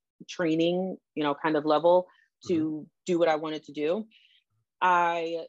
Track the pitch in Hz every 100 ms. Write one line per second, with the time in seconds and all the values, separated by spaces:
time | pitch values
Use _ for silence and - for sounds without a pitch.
0 | _ - - - 165 160 170 180 190 -
1 | _ - 147 139 160 151 151 151 170 180
2 | 180 _ _ _ - 165 156 151 - _
3 | - 170 165 156 156 156 - 147 147 202
4 | 214 _ _ _ _ _ _ - 180 175
5 | 170 170 165 165